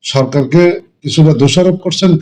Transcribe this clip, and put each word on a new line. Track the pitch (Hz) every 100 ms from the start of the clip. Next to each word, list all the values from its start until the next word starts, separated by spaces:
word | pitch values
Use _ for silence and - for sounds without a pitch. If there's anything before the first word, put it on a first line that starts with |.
সরকারকে | - 135 131 143 131 165 175 - _ _
কিছুটা | - - 156
দোষারোপ | 151 135 180 180 185
করছেন | 185 - 190 160